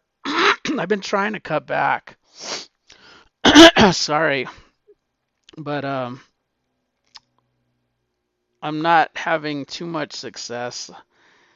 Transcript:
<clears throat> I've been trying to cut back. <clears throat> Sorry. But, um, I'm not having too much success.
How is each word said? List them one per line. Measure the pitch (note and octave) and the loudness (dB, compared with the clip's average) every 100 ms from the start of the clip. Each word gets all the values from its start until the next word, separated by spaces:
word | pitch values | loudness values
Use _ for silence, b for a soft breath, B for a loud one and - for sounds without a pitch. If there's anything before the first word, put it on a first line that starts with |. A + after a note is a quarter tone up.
| _ | _
<clears throat> | _ - | _ -6
I've | D#4 G4 - - C#4+ F3 | 0 0 0 -4 -6 -4
been | G#3 | -4
trying | - G3+ G#3 | -4 -4 -4
to | G3+ | -6
cut | - D3+ C3 | -6 -6 -4
back. | C#3+ C#3 B2+ - - B B B B B _ _ B B B B _ | -2 -2 -2 -6 -20 B B B B B _ _ B B B B _
<clears throat> | - D4 E4 - G#3 | 6 10 10 8 4
Sorry. | E3 - D3 D#3+ C#3 A#2 B B _ _ _ _ _ _ _ - - | 2 -2 0 0 -2 -4 B B _ _ _ _ _ _ _ -20 -14
But, | D3 D3 C3+ | -8 -6 -6
um, | C3+ B2 B2+ - _ _ _ _ _ _ _ _ - _ _ _ _ _ _ _ _ _ _ _ _ _ _ | -6 -8 -10 -20 _ _ _ _ _ _ _ _ -20 _ _ _ _ _ _ _ _ _ _ _ _ _ _
I'm | D3+ D3+ | -8 -4
not | E3 E3+ - - | 2 2 2 -2
having | - E3 D3+ D3 C3+ | -4 -4 -4 -8 -10
too | - E3+ | -12 -10
much | E3 D3 | -8 -8
success. | - B2+ - - A#2+ B2 - - F2 - b b b b | -10 -14 -14 -12 -10 -10 -12 -16 -20 -20 b b b b